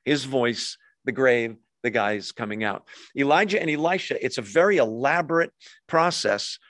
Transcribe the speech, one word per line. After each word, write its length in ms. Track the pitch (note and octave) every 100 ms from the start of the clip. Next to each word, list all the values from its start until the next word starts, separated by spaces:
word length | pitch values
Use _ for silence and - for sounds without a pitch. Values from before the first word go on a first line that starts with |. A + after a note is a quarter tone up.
his 200 | C3 D3
voice, 520 | C3 C3+ A#2+ A2 - - _ _
the 80 | -
grave, 440 | B2+ C3 A#2+ A#2 A2+ _ _
the 80 | A#2+
guys 420 | A2+ G2+ G#2 F#2
coming 300 | - A2 G#2+
out. 220 | G#2+ - _ - - C3+
Elijah 440 | C#3 D#3 G#3 G3+
and 100 | E3
Elisha, 520 | D3+ E3 F#3 - -
it's 140 | B2+ -
a 40 |
very 340 | G2+ D#3 F#3+ F#3+
elaborate 760 | A2+ A2+ C#3 E3+ D#3 E3 E3+ _ - - -
process, 720 | E3 F3 E3 G#2 G#2 - - _